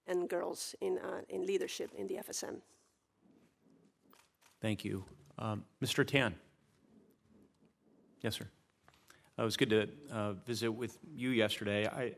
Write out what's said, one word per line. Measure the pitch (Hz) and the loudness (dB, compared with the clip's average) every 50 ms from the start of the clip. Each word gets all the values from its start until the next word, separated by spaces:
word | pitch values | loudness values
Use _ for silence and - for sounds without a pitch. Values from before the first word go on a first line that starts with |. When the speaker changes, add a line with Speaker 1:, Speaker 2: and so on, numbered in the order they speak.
| - | -4
Speaker 1:
and | 185 180 180 175 - | 0 0 2 2 2
girls | 180 175 175 - - - - - - - | 0 0 0 -2 -4 -4 -6 -8 -6 -4
in, | 202 185 185 | 0 0 0
uh, | 185 - 190 185 - - | 0 -2 -4 -6 -6 -6
in | - 196 - - | -6 -4 -2 0
leadership | - 196 - - - - - 208 - - | 2 2 2 0 0 -4 -6 -6 -6 -6
in | 208 196 | -6 -4
the | 190 185 | -4 -4
F | 202 - - | -6 -6 -6
S | - - - | -6 -6 -6
M. | - - 190 - _ - _ _ _ _ _ _ _ _ _ _ - - - _ _ _ _ _ _ - _ _ - _ _ _ - - - - _ _ _ _ - _ - | -6 -8 -10 -12 _ -20 _ _ _ _ _ _ _ _ _ _ -20 -20 -20 _ _ _ _ _ _ -20 _ _ -20 _ _ _ -20 -20 -20 -20 _ _ _ _ -20 _ -2
Speaker 2:
Thank | 113 110 104 95 - | 0 0 0 0 -2
you. | 101 101 98 95 - - - - - - | -4 -4 -4 -6 -10 -18 -20 -20 -18 -10
Um, | - 113 110 107 107 - - _ - | -6 -4 -4 -4 -4 -6 -12 _ -6
Mister | 131 117 - - 127 | -2 0 2 2 2
Tan. | - 139 139 123 104 82 - - - _ _ _ _ _ _ _ _ - - - - - _ _ _ - - - _ _ _ _ _ _ _ _ _ _ _ _ _ - - | 4 4 4 4 4 0 -4 -12 -20 _ _ _ _ _ _ _ _ -20 -20 -20 -20 -20 _ _ _ -20 -20 -20 _ _ _ _ _ _ _ _ _ _ _ _ _ -16 -4
Yes, | - 110 - | -4 -4 -2
sir. | - - - - _ _ _ _ _ _ - _ _ _ - - - - - - | -2 -8 -10 -14 _ _ _ _ _ _ -20 _ _ _ -20 -20 -20 -20 -14 -4
It | - | 0
was | 117 110 - | 0 0 4
good | - 135 113 | 4 4 6
to, | 107 110 104 104 - - - - | 8 6 6 4 -2 -14 -12 -6
uh, | 113 110 104 104 98 90 - | -4 -2 -2 -2 -2 -4 -4
visit | 117 120 110 117 113 | -4 -2 0 0 0
with | 110 123 120 107 - - - 165 151 | 0 0 -4 -6 -6 -12 -16 -14 -8
you | 127 127 131 | -2 0 2
yesterday. | 127 110 107 104 - - 107 101 101 104 107 | 6 6 6 6 4 0 0 2 2 2 2
I, | 110 - 139 127 113 - | 0 0 -2 -4 -4 -4